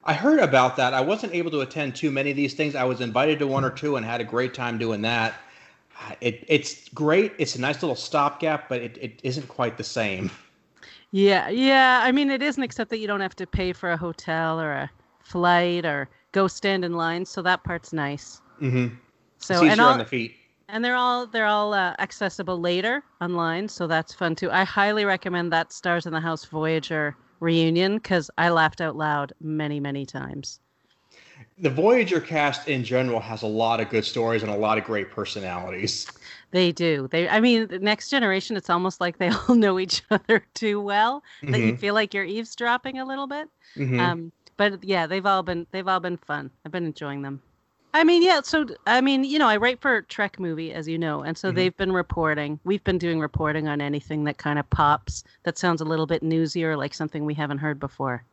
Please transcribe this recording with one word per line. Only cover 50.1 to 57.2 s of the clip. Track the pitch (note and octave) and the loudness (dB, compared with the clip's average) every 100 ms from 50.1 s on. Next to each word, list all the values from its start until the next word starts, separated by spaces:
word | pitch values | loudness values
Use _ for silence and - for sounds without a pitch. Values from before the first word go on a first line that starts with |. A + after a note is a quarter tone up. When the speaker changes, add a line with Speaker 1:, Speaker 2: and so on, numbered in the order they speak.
| - G3+ - | -4 -4 -4
Speaker 2:
Movie, | F3+ D#3+ E3 | -6 -4 -6
as | E3 D#3 | -8 -6
you | E3 | -2
know, | E3 D3 | -2 -2
and | C#3+ E3 | -6 -4
so | F#3+ | -2
Speaker 1:
Mm-hmm. | F3 | 0
Speaker 2:
they've | F#3 - | 0 0
been | F#3+ | 0
reporting. | F#3 F3 - D#3 D3+ D3 D3+ | 0 0 -2 0 0 -4 -6
We've | F3 G3+ | -2 0
been | - F#3 | 0 0
doing | E3+ D#3+ | 0 0
reporting | D3+ - D3+ D3+ D3+ | -2 -2 -2 -2 -2
on | D3 | -2
anything | C#3+ D3 - D3+ | -2 -4 -4 -4
that | D3 - | -2 -2
kind | D3+ D3 | -2 -2
of | - | 0
pops, | - D3 D3+ - - - _ | 2 4 2 -2 -12 -14 _
that | - - | -8 -2
sounds | F3+ E3 | 0 0
a | |
little | D#3 D#3+ D#3 | -2 -2 0
bit | E3 | -2
newsy | D#3+ D#3+ D#3+ E3+ | 0 0 0 -2
or | D#3+ D3+ | -2 -2
like | C#3 | -4
something | - D#3 D#3 | -6 -8 -4